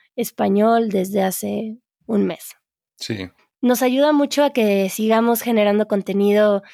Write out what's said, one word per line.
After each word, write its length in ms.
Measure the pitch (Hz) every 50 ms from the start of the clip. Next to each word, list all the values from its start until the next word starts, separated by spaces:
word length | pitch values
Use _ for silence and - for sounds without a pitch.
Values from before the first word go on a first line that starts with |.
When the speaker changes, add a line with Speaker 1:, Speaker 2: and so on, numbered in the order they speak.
| _ _ _
Speaker 1:
español 760 | 254 233 - - - 214 196 196 202 214 226 233 233 226 214
desde 320 | 190 196 185 190 208 196 190
hace 540 | 190 180 - 214 202 208 214 226 220 220 247 _ _ _ _ _
un 200 | - 226 202 196
mes". 260 | 185 160 - - - - _ _ _ _ _ _ _ _ -
Speaker 2:
Sí. 300 | - - 110 98 92 90 - _ _ _ _ _
Speaker 1:
Nos 220 | - 240 247 233 254
ayuda 300 | 254 254 269 285 302 302
mucho 320 | 285 285 285 - 285 294
a 60 | 285
que 380 | 285 254 214 208 196 196 196 190
sigamos 500 | - - 214 220 220 226 233 233 240 226 -
generando 460 | 247 233 214 208 208 202 214 214 214
contenido, 720 | 214 202 190 - 190 196 202 202 202 208 214 208 202 196 202 -